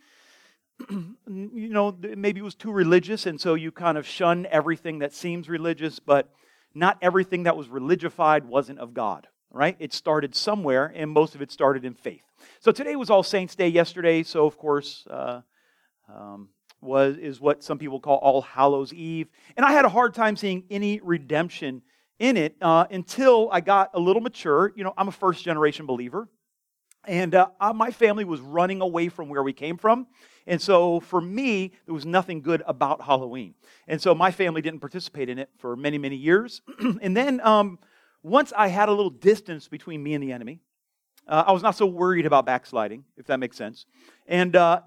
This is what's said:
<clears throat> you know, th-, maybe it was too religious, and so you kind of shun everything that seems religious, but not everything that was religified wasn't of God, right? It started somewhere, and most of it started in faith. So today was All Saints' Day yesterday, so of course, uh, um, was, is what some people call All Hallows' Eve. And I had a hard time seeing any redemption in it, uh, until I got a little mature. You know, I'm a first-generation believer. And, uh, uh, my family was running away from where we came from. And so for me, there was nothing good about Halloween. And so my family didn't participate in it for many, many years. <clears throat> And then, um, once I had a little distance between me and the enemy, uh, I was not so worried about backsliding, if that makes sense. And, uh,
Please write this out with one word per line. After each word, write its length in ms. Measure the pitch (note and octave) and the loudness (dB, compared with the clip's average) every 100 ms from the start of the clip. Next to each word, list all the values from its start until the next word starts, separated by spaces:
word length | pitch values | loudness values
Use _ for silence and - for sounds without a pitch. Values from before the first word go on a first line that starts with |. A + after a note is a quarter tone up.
| _ _ _ _ | _ _ _ _
<clears throat> 460 | _ _ _ _ - | _ _ _ _ -12
you 240 | G3 E3+ B3 - | -12 -12 -18 -16
know, 640 | F#3+ G3+ A#3 A3+ G#3 G3+ | -14 -12 -12 -4 0 0
th-, 240 | F3+ G#3 G#3 | -2 -12 -4
maybe 240 | G3+ G3 | -4 -4
it 40 | |
was 120 | G3+ - | -8 -12
too 160 | A3 | -6
religious, 540 | G3+ E3+ F3+ F3+ G#3+ F#3+ | 0 6 6 4 -6 -6
and 140 | D3+ | -6
so 140 | F3+ | -2
you 160 | D#3+ D#3+ | -2 -2
kind 280 | - F3 D3+ | -4 -2 -2
of 60 | |
shun 440 | C#3 - F3 F3 F#3 | -4 -2 0 2 2
everything 480 | D#3 D3+ D#3+ E3+ D#3 | 2 2 -4 -6 -6
that 140 | C#3+ | -8
seems 360 | - F3 E3+ D#3 | -8 -8 -8 -6
religious, 520 | E3+ E3 D#3 D#3 - | -6 -4 -4 -6 -8
but 320 | - C#3+ - _ _ _ _ | 2 2 2 _ _ _ _
not 240 | D3 F3+ G3 | 0 0 2
everything 420 | F3+ F#3 F#3 F3+ | 0 2 0 -2
that 120 | F3 D#3+ | 0 -2
was 120 | B2+ | -4
religified 800 | C3 C3 F3+ E3 - D#3 D3+ B2 | -8 -2 0 -2 0 2 2 2
wasn't 340 | C3 C3 C#3 | -2 -2 -8
of 140 | A#2+ | -12
God, 340 | A#2+ A2 D#2 - _ _ | -4 -4 -4 -12 _ _
right? 240 | B2+ D3+ F#3 | -2 -2 -2
It 140 | D3 | -10
started 420 | - D#3+ D#3 C#3+ | -8 -2 -2 -2
somewhere, 580 | - G#3 G#3 D3+ C3 D3+ | -6 -4 -4 0 0 0
and 160 | E3 D3+ | -4 -2
most 280 | D3+ D#3 D3 | 0 0 -2
of 60 | |
it 100 | C#3 | -14
started 320 | - C#3 C3+ | 0 0 0
in 100 | B2+ | -6
faith. 300 | A#2 B2 E2+ _ _ - _ | -12 -12 -14 _ _ -20 _
So 120 | A3+ | 0
today 240 | - D4 D4 | 0 -2 -6
was 140 | G3 | 2
All 120 | G3+ | 4
Saints' 320 | F3+ G3+ F3+ | 4 -2 -4
Day 140 | - F3 | -2 0
yesterday, 540 | E3+ E3 F3+ E3+ E3 | 2 0 0 0 0
so 240 | D#3+ E3 D3+ | 0 0 0
of 100 | - | 0
course, 480 | D3+ C#3+ C#3+ - - | -4 -4 -4 -16 -16
uh, 320 | C3 C3 B2 A#2+ _ _ _ _ _ _ | -10 -10 -10 -14 _ _ _ _ _ _
um, 360 | G#2 G#2 G2+ G2+ _ _ _ | -20 -18 -18 -20 _ _ _
was, 360 | C3 C3+ C#3 D3 | -4 0 2 0
is 220 | D#3 B2+ | -10 -4
what 220 | C#3+ D3 | -2 -2
some 160 | - C#3+ | -4 -10
people 220 | D3 C3+ | -8 -10
call 180 | D3 C#3 | 0 2
All 240 | C#3 C3+ | 4 2
Hallows' 500 | B2 B2+ C#3 C#3 C3+ | 0 2 2 2 -4
Eve. 360 | E3 E3 E3 D3+ _ _ - | -10 -10 -8 -10 _ _ 0
And 100 | C#4 | 4
I 60 | |
had 120 | D4 | 6
a 40 | C4 | 4
hard 260 | G3+ B3 | 4 0
time 220 | F#3+ A3 G#3 | 0 -2 -2
seeing 280 | G3+ F#3 F#3 | -4 -6 -6
any 300 | G3+ G#3 G#3 | -6 -4 -4
redemption 800 | F#3 E3+ C3+ D3+ E3+ - C#3+ C3 _ _ _ - | -2 -4 -2 -2 -2 -6 -10 -10 _ _ _ -4
in 180 | B3 A3+ | 0 2
it, 200 | D#3 - | 0 -2
uh, 260 | F3 E3 F3+ | 2 4 4
until 580 | F#3+ F3 - C4+ A#3 A3 | -2 -10 2 4 6 4
I 100 | F3 | 0
got 300 | E3+ G3 G3 | 2 2 2
a 60 | F#3 | 0
little 200 | F3 G#3+ | 2 2
mature. 520 | A#3 - E3+ D3 G3+ G#3 | 0 -8 0 2 2 -2
You 80 | |
know, 80 | F#3+ F#3 | -8 -4
I'm 120 | G3 | -6
a 40 | |
first-generation 760 | - F#3 F3 F3 D#3 D3 C#3+ D3+ | -2 -2 -2 -4 0 0 0 -6
believer. 420 | B2 B2 E3 A3+ _ _ _ _ _ _ _ | -6 -6 -10 -12 _ _ _ _ _ _ _
And, 300 | - F3 F3+ | -6 -4 2
uh, 140 | F3+ F#3 - | 4 4 2
uh, 140 | G3+ | -2
my 180 | A3 A#3 | 0 -2
family 360 | A3+ A3+ G#3 G3 | 2 2 2 -4
was 140 | D#3 | -8
running 420 | C3 D#3+ F#3 F#3+ | -6 0 0 0
away 260 | F#3 E3+ E3+ | -2 -2 -4
from 220 | - D3 | -6 -8
where 120 | C#3+ | -4
we 120 | C#3 | -4
came 240 | C3+ D3 E3+ | -4 -8 -2
from. 280 | G#3+ A#3 B3 _ _ _ - | 2 0 0 _ _ _ -6
And 140 | F3 | -6
so 400 | - F#3 F3 E3+ | 4 4 4 0
for 180 | - F3+ | -2 -4
me, 540 | F3 G#3 C4+ G3+ F#3 _ - | -2 -4 -2 -2 -4 _ -12
there 80 | |
was 100 | D#3+ | -10
nothing 380 | D3+ F3+ F3+ E3 | 0 0 0 -6
good 200 | C#3+ E3 E3+ | -2 -2 -2
about 340 | C3 C#3+ D#3 | -2 -2 -2
Halloween. 540 | - C3 B2+ B2+ G2 _ _ _ - | 0 0 0 -10 -12 _ _ _ -8
And 140 | D#3 | -2
so 120 | F#3 | 2
my 160 | E3 F#3 | 4 4
family 300 | F3 F#3 D#3+ | 2 -2 -2
didn't 200 | D#3 D#3+ | -6 -10
participate 500 | C3+ F#3 - D3+ B2+ | -12 -14 -14 -10 -8
in 80 | B2+ | -8
it 100 | C#3 _ | -12 _
for 200 | B2 A#2+ | -10 -6
many, 200 | D3 D3 | -4 -4
many 200 | C#3 C3+ | -6 -6
years. 440 | D3 F#3 A#3 - - - | 2 2 2 -12 -20 -6
<clears throat> 220 | A#3 G3+ | -4 -2
And 160 | G3 F#3+ | -2 0
then, 240 | C#4 B3+ | 0 0
um, 380 | A3+ G#3+ G3+ F3 _ _ _ _ | 4 4 2 -4 _ _ _ _
once 300 | D#3 B3+ D4 | 0 2 2
I 140 | G#3+ G#3 | 0 0
had 220 | F#3 G#3+ | 4 2
a 20 | |
little 180 | G#3 G3 | 4 0
distance 560 | B2 F#3+ G#3+ - D#3+ - | 2 2 2 0 -14 -12
between 360 | D3 - D#3 | -16 -12 -10
me 100 | C#3+ | -6
and 100 | D3 | -4
the 100 | C3+ | -4
enemy, 280 | B2 A#2 E3 _ _ _ _ _ _ - | -8 -12 -16 _ _ _ _ _ _ -2
uh, 140 | D#3 F3+ | 0 4
I 60 | |
was 100 | F#3+ | 4
not 140 | G#3 F#3 | 4 2
so 100 | G3+ | 0
worried 400 | F3 F3+ F3+ D#3 | 2 0 2 4
about 180 | C#3+ | 4
backsliding, 600 | C3 B2 - A#2+ G#2+ A2+ _ _ | 4 -2 -2 -4 -4 -6 _ _
if 100 | C3 | -4
that 120 | C3 | -4
makes 180 | B2 - | -4 -8
sense. 300 | A2 B2 - _ _ _ - | -12 -12 -20 _ _ _ -4
And, 300 | F3 F3+ F3 | 0 2 2
uh, 240 | E3+ E3+ | 2 2